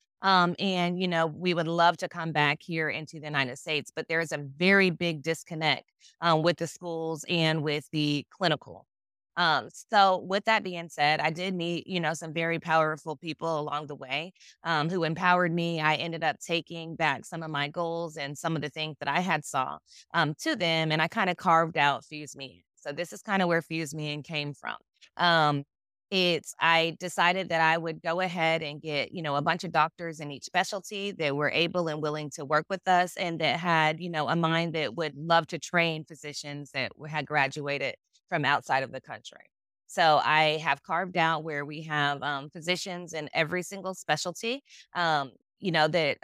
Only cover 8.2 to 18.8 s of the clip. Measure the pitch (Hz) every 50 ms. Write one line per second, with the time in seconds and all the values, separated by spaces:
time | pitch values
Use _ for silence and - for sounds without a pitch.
8.2 | - _ - - 190 170 151 - - - 87 92 - _ _ _ _ _ _ _
9.2 | _ _ - 170 175 165 156 131 110 123 - - - - 226 208 196 190 185 180
10.2 | - 180 190 202 - 226 226 214 196 185 180 170 170 165 - - 147 147 156 151
11.2 | 151 160 156 165 180 196 190 175 165 170 175 160 - - 185 180 165 151 170 -
12.2 | 175 160 147 170 165 165 165 165 165 175 160 160 156 156 156 151 - 165 151 135
13.2 | - 165 147 - - 165 165 151 151 151 147 147 156 139 147 123 135 127 135 147
14.2 | 165 185 - _ - - - _ - 165 165 151 147 165 190 185 165 156 165 165
15.2 | 185 180 180 180 180 175 170 175 170 170 170 160 151 156 156 - 165 170 160 160
16.2 | 165 156 143 - - - 170 170 160 - 180 165 160 165 160 147 160 151 139 120
17.2 | - - 175 165 165 156 156 143 143 147 156 175 170 165 165 170 170 160 156 160
18.2 | 139 139 147 - - 165 165 151 143 147 - 156